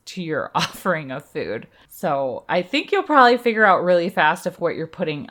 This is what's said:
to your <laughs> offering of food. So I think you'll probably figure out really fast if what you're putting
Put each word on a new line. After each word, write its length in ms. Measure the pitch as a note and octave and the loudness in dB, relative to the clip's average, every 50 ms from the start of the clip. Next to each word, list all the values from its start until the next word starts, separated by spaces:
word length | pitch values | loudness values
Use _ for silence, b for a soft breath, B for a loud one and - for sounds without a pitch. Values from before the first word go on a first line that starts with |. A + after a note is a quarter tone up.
| _ | _
to 160 | - - F#3+ | -16 -12 -10
your 300 | F3 D#3+ D3+ C3 - - | -8 -6 -4 -6 -4 -4
<laughs> 40 | - | -4
offering 540 | D3 E3 - - - - G3 F3 D#3 D3+ C3 | -4 -4 -4 -6 -6 -4 -4 -2 -4 -4 -10
of 140 | - C#3+ - | -12 -12 -12
food. 420 | _ - D#3 G#2+ D#2 G#2 A#2 - - b b b b | _ -10 -8 -6 -6 -8 -8 -10 -14 b b b b
So 560 | - - - E3+ C#3+ C#3 C#3 C3 A#2 - - | -14 -6 -4 -2 -2 -2 -2 -4 -6 -8 -6
I 140 | - D#3 F3+ | -4 -2 -2
think 300 | F3+ - - D4+ - - | -2 -2 -2 -4 -2 0
you'll 100 | G4+ G4 - | -2 -2 0
probably 340 | - D4+ C#4 B3+ A#3+ B3 B3 | 4 6 6 8 8 6 4
figure 260 | B3 A#3+ A3 A3 A3 | 0 0 2 4 4
out 180 | G3+ F3+ C#3+ E3+ | 4 4 4 4
really 260 | F3+ F3+ F3 E3+ F#3 | 2 2 2 2 0
fast 360 | - F#3+ D#3+ D#3 E3+ F3 - | 0 2 2 2 2 0 -4
if 140 | F3+ - - | -8 -6 -4
what 160 | F#3 E3 - | -4 -4 -4
you're 100 | - D#3+ | -4 -8
putting 400 | D#3 - - F3 D#3 D3+ C#3+ - - | -10 -8 -8 -6 -6 -6 -8 -8 -10